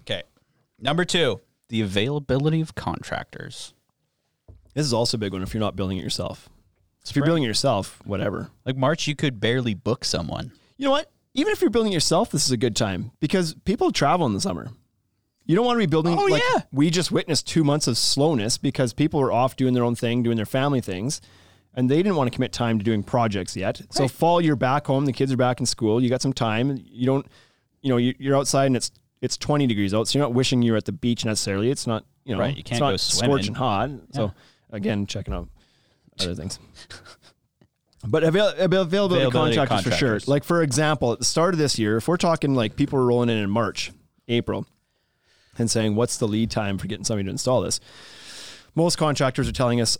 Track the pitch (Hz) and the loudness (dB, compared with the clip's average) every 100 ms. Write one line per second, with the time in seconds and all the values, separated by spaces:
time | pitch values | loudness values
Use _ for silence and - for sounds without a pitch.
0 | - 98 - _ _ _ _ _ 127 165 | -8 -8 -8 _ _ _ _ _ -2 0
1 | 175 180 143 98 _ _ - 113 104 98 | 0 2 2 0 _ _ -6 -2 0 0
2 | 113 147 139 127 147 160 160 - - - | 0 -2 -2 0 2 0 -2 -6 -8 -8
3 | - - - - 50 - - _ _ _ | -6 -8 -8 -14 -14 -14 -16 _ _ _
4 | _ _ _ _ _ - _ 135 151 113 | _ _ _ _ _ -20 _ -4 0 2
5 | 117 113 101 92 92 113 104 92 95 92 | 0 0 -4 -6 -6 -2 -2 -2 -4 -4
6 | 104 - 92 - - _ _ _ _ _ | -4 -6 -6 -8 -18 _ _ _ _ _
7 | - 147 143 165 123 101 139 104 92 - | -4 0 2 2 2 0 2 0 -2 -10
8 | - 95 101 87 - _ - 131 131 165 | -6 -4 -2 -4 -10 _ -8 -2 0 0
9 | - 147 151 113 110 127 120 95 - 120 | -2 -2 -4 -2 0 0 0 -2 -2 -2
10 | - - - - 131 - _ - 277 277 | -2 -4 -4 -6 -8 -14 _ -4 0 0
11 | 320 _ _ 254 370 415 339 226 220 180 | -2 _ _ -2 0 2 2 2 2 0
12 | - 165 233 143 127 123 120 101 107 92 | 2 2 2 0 0 2 0 0 -2 -2
13 | 110 - 151 190 165 - - 214 370 - | -6 -4 0 0 0 -4 -4 0 0 2
14 | 143 180 143 98 127 175 57 - _ _ | 2 2 2 0 -2 -6 -10 -18 _ _
15 | _ _ _ _ - 175 240 240 190 160 | _ _ _ _ 0 2 4 2 2 2
16 | 160 170 392 - 494 453 - 131 165 170 | 2 2 2 2 2 0 0 2 2 2
17 | 160 220 - 151 - 165 143 147 151 117 | 0 -2 0 -2 0 2 2 2 0 0
18 | - - 151 139 104 - 143 - 127 - | 0 2 2 2 0 -2 -2 -2 -2 0
19 | 151 156 127 107 131 - 131 123 120 120 | 0 2 2 2 0 0 0 2 2 0
20 | 117 120 117 113 104 135 139 135 107 90 | -2 0 0 0 0 0 0 0 -2 -6
21 | 117 - - - - _ _ - 127 147 | -6 -8 -12 -20 -20 _ _ -2 2 2
22 | 202 170 127 - 127 - 120 113 101 110 | 2 2 0 0 -4 -2 0 0 0 -2
23 | 98 123 113 101 92 - 95 127 - - | 0 0 0 -2 -6 -6 -6 -6 -6 -2
24 | 135 - 165 175 165 139 127 143 - 135 | -2 0 2 4 2 2 2 0 0 0
25 | 143 123 135 127 123 123 127 - 110 113 | 0 0 0 2 2 0 -2 -2 0 2
26 | 127 127 135 131 113 107 135 135 - 110 | 2 0 -2 -2 -2 0 0 -2 -8 -4
27 | 123 135 - - _ _ _ _ 135 120 | 0 0 -2 -18 _ _ _ _ 0 2
28 | 123 123 131 139 139 139 135 120 - _ | 2 0 0 2 2 2 2 0 -2 _
29 | _ - 127 - - 147 135 104 101 104 | _ -8 -6 -6 -2 2 2 2 0 0
30 | 110 135 139 123 127 127 117 110 - 101 | 0 0 0 2 2 2 2 2 -2 -4
31 | 120 117 113 107 - 98 113 143 - 110 | -2 -2 -2 -4 -2 -2 -2 -2 -2 -4
32 | - _ 135 98 110 139 - 120 143 120 | -6 _ -8 -2 -2 -4 -6 -2 0 0
33 | - - 123 139 101 123 127 98 127 131 | -2 0 2 0 0 -2 0 0 -2 -6
34 | 80 131 107 - - _ - 107 101 104 | -10 -4 -4 -4 -20 _ -14 -6 -2 -2
35 | 101 107 - 92 87 - _ _ _ _ | -4 -6 -6 -8 -8 -16 _ _ _ _
36 | _ - 92 87 85 - - - - - | _ -8 -6 -6 -8 -12 -18 -20 -20 -20
37 | - - _ _ _ _ _ _ _ _ | -20 -20 _ _ _ _ _ _ _ _
38 | 113 156 165 175 208 151 185 185 175 190 | -2 2 4 4 2 2 2 2 2 2
39 | 196 180 131 123 - 117 - 107 107 - | 2 2 2 2 2 2 2 2 0 2
40 | 135 107 - 143 - 170 160 127 151 151 | 2 0 0 0 2 0 2 2 2 2
41 | 123 110 120 - 170 170 147 - 107 110 | 0 0 0 2 2 2 0 2 2 2
42 | 131 175 185 160 143 135 110 - 139 143 | 2 0 2 2 2 2 0 0 0 2
43 | 123 120 120 110 101 107 104 - - - | 2 4 2 0 0 0 -2 -4 -10 -12
44 | _ _ - 120 117 101 - _ _ _ | _ _ -2 -2 0 -4 -6 _ _ _
45 | _ _ _ _ _ - 113 117 110 104 | _ _ _ _ _ -4 0 2 2 2
46 | 120 - 113 107 113 - 101 95 92 101 | 0 0 -2 0 0 -2 -2 -4 -6 -6
47 | 98 107 98 - - 123 90 - - - | -4 -2 -2 -4 0 0 0 -4 -8 -20
48 | - - - - - - - - 170 - | -20 -20 -20 -18 -18 -20 -8 0 0 2
49 | 156 139 135 127 123 110 123 120 113 - | 0 2 0 0 -2 0 2 2 2 0